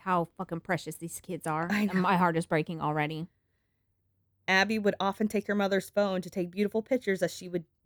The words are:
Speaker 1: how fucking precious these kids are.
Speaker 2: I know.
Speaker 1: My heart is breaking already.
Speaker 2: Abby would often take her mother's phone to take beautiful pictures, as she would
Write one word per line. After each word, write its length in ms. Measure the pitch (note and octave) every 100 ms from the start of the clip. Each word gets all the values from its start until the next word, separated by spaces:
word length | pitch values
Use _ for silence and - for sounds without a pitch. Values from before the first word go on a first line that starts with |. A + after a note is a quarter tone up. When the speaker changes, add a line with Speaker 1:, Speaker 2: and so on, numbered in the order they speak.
Speaker 1:
how 280 | F#3+ F3+ E3 -
fucking 240 | F#3 E3
precious 360 | - F3 D#3+ -
these 240 | E3+ -
kids 260 | - E3 E3
are. 220 | D#3 E3+
Speaker 2:
I 160 | G#3 G#3
know. 80 |
Speaker 1:
My 220 | F#3 F3+ F3+
heart 200 | F3 E3
is 100 | E3+
breaking 340 | D#3+ D#3 D#3+
already. 460 | D3+ D3+ D3+ D#3 F3 _ _ _ _ _ _ _ _ _ _ _ -
Speaker 2:
Abby 320 | F#3+ G3+ A3
would 160 | G3+ -
often 300 | G3 - G#3+
take 180 | G#3 G#3
her 80 |
mother's 360 | G3+ G3 F#3+ -
phone 320 | G3+ G3+ F#3
to 80 | F3+
take 200 | G3 F3
beautiful 320 | F3+ G3+ A3+
pictures, 400 | - B3+ G3+ F#3+
as 120 | E3+
she 140 | - F3+
would 160 | F3 D#3+ _